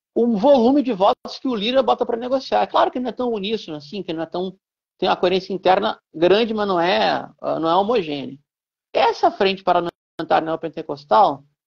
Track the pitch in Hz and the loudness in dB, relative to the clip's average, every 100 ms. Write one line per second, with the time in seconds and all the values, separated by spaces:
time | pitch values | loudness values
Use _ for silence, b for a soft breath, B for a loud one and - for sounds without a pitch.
0 | _ 226 240 208 262 277 226 285 254 190 | _ -2 0 2 4 6 6 4 0 2
1 | 202 254 - - 269 220 208 269 233 240 | 2 0 -6 -8 -6 -4 0 0 2 0
2 | 247 226 247 269 - 208 202 - 349 262 | -2 -6 -4 -4 0 -2 0 2 0 -2
3 | 247 - 247 220 196 220 - 151 147 202 | -6 -4 -4 -4 -4 -6 -6 -12 -10 -10
4 | 180 160 160 175 185 185 _ _ _ _ | -8 -8 -6 -6 -8 -10 _ _ _ _
5 | 190 185 180 185 - 185 180 190 214 - | -2 0 0 0 -4 -2 2 2 0 -6
6 | _ 156 175 202 233 214 208 180 175 214 | _ 0 4 4 2 -2 -2 0 2 2
7 | 185 139 139 _ 143 147 165 175 202 240 | 0 -2 -6 _ -6 -2 0 2 2 -2
8 | 156 143 127 139 _ _ _ _ _ - | -2 -6 -10 -14 _ _ _ _ _ 0
9 | 285 403 349 - 196 190 - 175 170 - | 0 2 -2 0 -2 0 0 0 -2 -8
10 | _ - 160 170 160 160 165 160 156 143 | _ -8 0 0 0 -4 -6 -10 -10 -10
11 | - 214 185 139 _ _ | 0 4 4 0 _ _